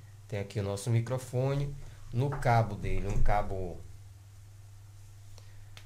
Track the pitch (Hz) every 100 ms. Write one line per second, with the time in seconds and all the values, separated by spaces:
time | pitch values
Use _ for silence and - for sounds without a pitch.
0 | - - - 101 98 110 98 101 120 117
1 | 117 127 - 127 135 143 143 - - -
2 | - 120 143 139 135 117 104 95 92 90
3 | 98 104 - 104 101 95 90 82 - -
4 | - - - - - - - - - -
5 | - - - - - - - -